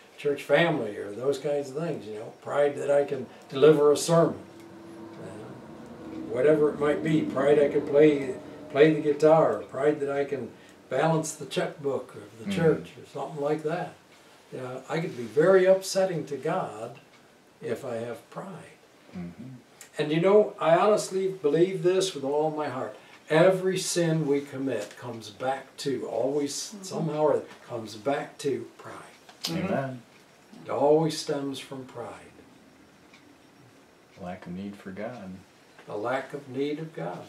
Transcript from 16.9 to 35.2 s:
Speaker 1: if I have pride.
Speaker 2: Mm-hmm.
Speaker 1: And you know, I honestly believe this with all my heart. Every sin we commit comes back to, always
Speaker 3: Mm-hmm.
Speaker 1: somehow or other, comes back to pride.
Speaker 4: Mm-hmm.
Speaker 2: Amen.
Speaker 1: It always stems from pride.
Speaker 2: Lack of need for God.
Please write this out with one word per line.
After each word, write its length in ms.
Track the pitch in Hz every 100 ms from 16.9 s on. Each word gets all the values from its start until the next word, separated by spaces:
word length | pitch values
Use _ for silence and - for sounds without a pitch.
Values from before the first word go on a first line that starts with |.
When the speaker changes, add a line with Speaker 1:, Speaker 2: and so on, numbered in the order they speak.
| - - - _ _ _ _
Speaker 1:
if 220 | 131 113
I 120 | 127 117
have 320 | 120 117 -
pride. 460 | - 190 165 - - _ _ - 92
Speaker 2:
Mm-hmm. 320 | 87 85 123 127 - - - -
Speaker 1:
And 140 | 147
you 80 | 160
know, 340 | 185 208 202 -
I 160 | 156 170
honestly 520 | 202 208 - 190 190
believe 540 | - 147 151 185 190
this 320 | 170 185 180
with 80 | 143
all 260 | 131 147 156
my 180 | 151 147
heart. 260 | 127 120 - - - -
Every 480 | 156 180 185 185 175
sin 480 | - 175 170 160 143
we 160 | 143
commit 540 | - 131 135 113 104 -
comes 320 | 127 113 107
back 440 | 98 127 135 - -
to, 280 | 143 123 107
always 460 | - 135 147 143
Speaker 3:
Mm-hmm. 280 | - - 208
Speaker 1:
somehow 380 | 190 - 160 151
or 100 | 151
other, 120 | 123 - - -
comes 300 | 120 107 110
back 400 | 101 - - -
to 280 | 143 120 - -
pride. 140 | - - - - - -
Speaker 4:
Mm-hmm. 220 | - 165 185
Speaker 2:
Amen. 360 | 135 135 127 - - _ _ _ - -
Speaker 1:
It 40 |
always 480 | 107 143 156 160 -
stems 400 | - 143 139 131
from 260 | - 135 127
pride. 340 | 123 110 - - - - - _ _ - _ - - - - _ _ - _ _ _ _ -
Speaker 2:
Lack 240 | 90 92 -
of 60 |
need 240 | 90 101 101
for 140 | -
God. 420 | 95 107 123